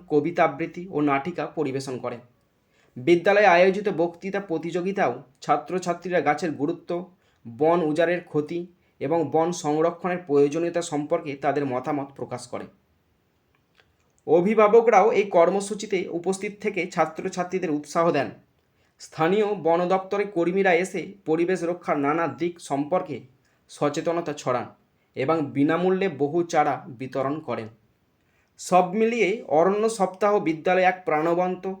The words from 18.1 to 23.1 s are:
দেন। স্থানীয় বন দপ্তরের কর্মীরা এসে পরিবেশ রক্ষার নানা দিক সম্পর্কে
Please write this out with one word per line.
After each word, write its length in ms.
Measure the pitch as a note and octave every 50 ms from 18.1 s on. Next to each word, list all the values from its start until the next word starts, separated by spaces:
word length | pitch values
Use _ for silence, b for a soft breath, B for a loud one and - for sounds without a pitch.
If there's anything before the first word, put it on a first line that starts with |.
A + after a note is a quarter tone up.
দেন। 200 | C#3+ C#3 B2 G2 - - _ _ _ _ _ _ _ _ _ _ _ -
স্থানীয় 560 | - - - - D#3 E3+ G3 A3 G#3 G#3 G#3
বন 340 | F3 D3 D#3+ E3+ F3 F3+ F3
দপ্তরের 420 | F#3+ F#3+ F#3+ - G3+ G3 G3+ G3
কর্মীরা 440 | - E3+ E3+ F3 F3+ G3 F#3+ F#3+ E3+
এসে 380 | E3+ F#3 F#3 - E3+ D#3 F#3+ - - -
পরিবেশ 380 | D#3 D#3+ E3+ E3+ F3+ F#3 E3
রক্ষার 360 | E3+ E3 F3 F3 - F#3 D#3+ D3
নানা 280 | C#3 C#3+ D#3 E3+ E3+
দিক 340 | D3 B2 - E3 F3 F3 -
সম্পর্কে 600 | - - C#3+ C#3 D3 D3 F3+ F#3 F3+ -